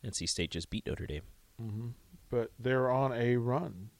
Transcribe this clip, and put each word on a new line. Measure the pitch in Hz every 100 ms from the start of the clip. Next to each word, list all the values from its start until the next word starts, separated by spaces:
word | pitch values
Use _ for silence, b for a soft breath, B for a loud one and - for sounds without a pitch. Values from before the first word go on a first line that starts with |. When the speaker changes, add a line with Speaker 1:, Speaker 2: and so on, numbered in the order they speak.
Speaker 1:
N | 123
C | 92 82
State | - 85
just | 85 82
beat | - -
Notre | - -
Dame. | 73 - - _ -
Speaker 2:
Mm-hmm. | 113 107 117 123 - - -
But | 120 113 -
they're | 123 131 127
on | 127 135
a | 120 120 123
run. | 120 131 170 92 104 -